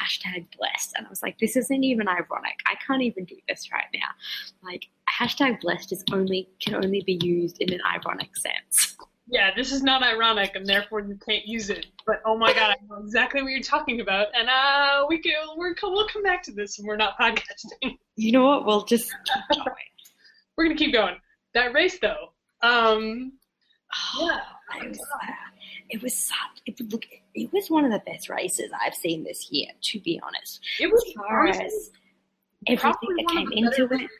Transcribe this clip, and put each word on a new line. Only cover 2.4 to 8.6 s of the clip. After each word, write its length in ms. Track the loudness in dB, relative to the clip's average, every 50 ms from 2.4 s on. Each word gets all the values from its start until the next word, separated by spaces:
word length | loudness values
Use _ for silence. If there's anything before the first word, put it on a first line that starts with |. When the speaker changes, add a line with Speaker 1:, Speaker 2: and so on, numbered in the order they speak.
| -6 -8 -8 -4 -2
Speaker 1:
I 80 | -2 -2 -2 -4
can't 180 | -2 0 0
even 220 | 0 -2 -2 -4 -10
do 120 | -12 -14 -14 -8 -8
this 220 | -8 -8 -8 -8
right 140 | -6 -6 -6 -4 -4
now." 140 | -4 -4 -4 -6 -10 -12 -10 -10 -10 -10 -14 -18 _ -14 -12
Like, 180 | -12 -12 -14 _ _ _ -4 -4
hashtag 520 | 0 0 0 0 2 2 2 2 2 0
blessed 320 | -2 -2 -2 -2 -4 -8
is 100 | -8 -6 -4 -2
only, 360 | 0 0 0 2 0 -2 -4 _ _ -6
can 140 | -4 -2 0
only 280 | 0 0 2 0 0
be 180 | 0 0 0 0
used 380 | 2 2 2 2 0 -2 -2 -2
in 120 | -2 -2
an 80 | -2 -2 -2
ironic 500 | -2 -2 -2 -4 -6 -6 -6 -8 -10 -8
sense. 600 | -8 -6 -4 -6 -6